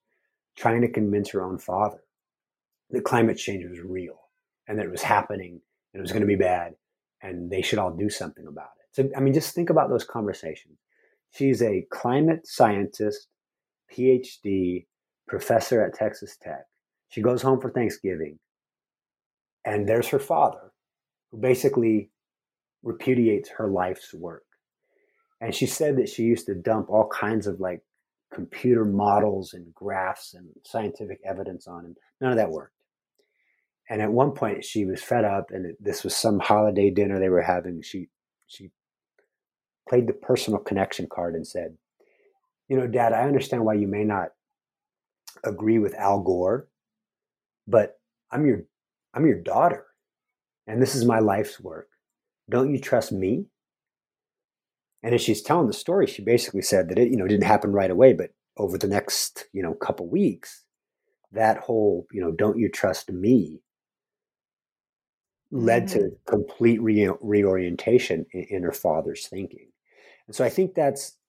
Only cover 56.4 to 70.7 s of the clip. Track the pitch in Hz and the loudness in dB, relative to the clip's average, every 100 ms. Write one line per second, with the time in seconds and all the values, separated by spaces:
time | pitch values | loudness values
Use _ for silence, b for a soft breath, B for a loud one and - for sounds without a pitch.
56.4 | - 98 - 98 85 92 120 127 92 104 | 2 -4 0 2 2 2 2 2 2 2
57.4 | 101 104 104 101 95 92 131 90 87 _ | 4 2 2 0 2 8 8 8 -2 _
58.4 | _ - 101 92 101 101 - - - - | _ -6 -4 -2 -2 0 -2 -4 -6 -8
59.4 | - 95 87 82 - - 87 165 185 92 | -12 -6 -4 -4 -6 -6 -2 0 0 0
60.4 | - - _ _ _ _ _ _ _ 107 | -12 -20 _ _ _ _ _ _ _ 2
61.4 | 110 110 - 113 104 87 - 101 87 82 | 2 2 0 2 2 2 -4 -6 -4 0
62.4 | 104 110 104 - 101 80 - 90 101 123 | 0 2 0 0 -2 -2 -6 -2 4 4
63.4 | 78 78 _ _ _ _ _ _ _ _ | 4 -6 _ _ _ _ _ _ _ _
64.4 | _ _ _ _ _ _ _ _ _ _ | _ _ _ _ _ _ _ _ _ _
65.4 | - 139 113 120 113 113 95 - - 107 | -10 -2 2 2 2 0 0 -4 -2 -2
66.4 | 104 - 117 113 113 107 98 - 107 104 | -2 2 2 4 2 4 2 0 0 2
67.4 | 101 92 90 87 - 123 - 82 82 92 | 4 2 0 -4 2 2 2 -4 -6 -10
68.4 | 87 98 87 - 90 78 76 - - 95 | -8 -6 -4 -2 -2 -2 -4 -8 -12 -10
69.4 | 95 - - _ _ b b b - - | -12 -14 -20 _ _ b b b -12 -2
70.4 | 123 - 190 | -2 0 -2